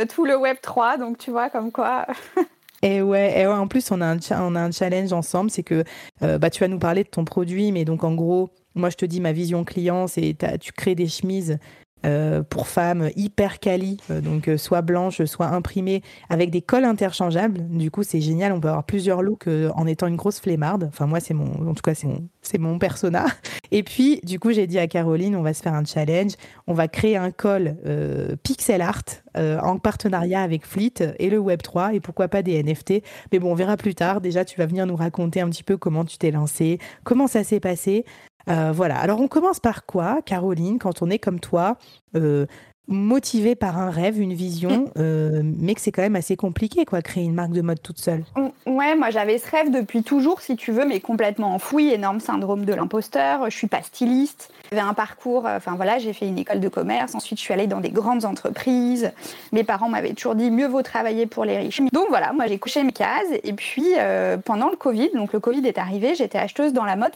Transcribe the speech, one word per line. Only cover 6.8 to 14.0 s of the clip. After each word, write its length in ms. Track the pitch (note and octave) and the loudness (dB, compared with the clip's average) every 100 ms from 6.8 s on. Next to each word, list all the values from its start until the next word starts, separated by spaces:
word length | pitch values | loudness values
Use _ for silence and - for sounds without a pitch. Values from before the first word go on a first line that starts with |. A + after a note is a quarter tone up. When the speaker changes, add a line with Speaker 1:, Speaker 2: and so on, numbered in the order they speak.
Speaker 2:
parler 240 | E3+ F3 | 0 0
de 60 | G3+ | 0
ton 140 | - | -2
produit, 460 | E3 - F3 F3+ G#3 | -2 -2 -2 0 0
mais 140 | F#3+ | 2
donc, 180 | D#3+ D#3+ | 0 0
en 120 | E3+ | 0
gros, 340 | E3 E3+ F3+ F#3 - _ | 0 2 2 0 -6 _
moi, 160 | - F3 | -2 -2
je 60 | E3+ | 0
te 80 | |
dis 160 | F3+ F3 | -2 -2
ma 120 | F3 | -2
vision 300 | D#3 F3 F3 | 0 0 -2
client, 460 | E3+ - F3 F3+ F#3 | -2 -2 0 0 0
c'est 260 | - D#3+ D#3 | 0 -2 0
t'as, 220 | - D#3+ | -4 -4
tu 140 | - | -8
crées 240 | - - F3+ | -4 0 2
des 100 | F3 | 0
chemises, 520 | - F#3 F#3+ E3+ D3+ - - _ _ D#3 | 0 -2 -2 -2 -4 -6 -20 _ _ 0
euh, 360 | D3 D#3 D#3 | 0 2 0
pour 240 | D3+ - - | -2 -4 -2
femmes 440 | - F3 F3 D#3 | 0 2 2 0
hyper 460 | - G3+ - G3+ - | -2 -2 0 0 0
quali, 380 | - F#3 F#3+ G3 | 0 0 0 -4